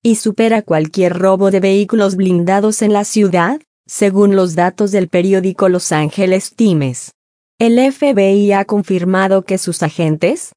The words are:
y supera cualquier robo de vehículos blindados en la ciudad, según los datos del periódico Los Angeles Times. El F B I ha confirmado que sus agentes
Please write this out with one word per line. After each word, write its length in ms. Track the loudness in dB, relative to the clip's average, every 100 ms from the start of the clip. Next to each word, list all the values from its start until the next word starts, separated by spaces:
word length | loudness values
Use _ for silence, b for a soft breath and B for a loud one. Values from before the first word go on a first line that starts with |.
y 140 | -2 0
supera 440 | -2 0 0 0
cualquier 540 | 0 -2 -2 -2 -2
robo 360 | 0 0 2 2
de 100 | 0
vehículos 540 | 2 0 0 0 0
blindados 680 | 0 0 0 0 0 0 0
en 100 | 0
la 120 | 0
ciudad, 540 | -2 0 0 0 -2 -4 _ _ -12
según 500 | -2 0 2 2 2
los 180 | 0
datos 380 | 0 -2 0 -2
del 160 | -2 -2
periódico 600 | 0 0 0 -2 0 0
Los 220 | 0 -2
Angeles 600 | -2 -2 -2 0 0 -2
Times. 580 | 0 2 2 -2 -6 -14 _ _ _ _ -2
El 200 | 0 2
F 340 | 2 0 0
B 220 | 2 2
I 180 | 2 2
ha 140 | 0 0
confirmado 760 | -2 -2 -2 0 0 0 0 -2
que 100 | -6
sus 260 | -4 -4
agentes 680 | -4 -2 -2 0 -2 -4 -8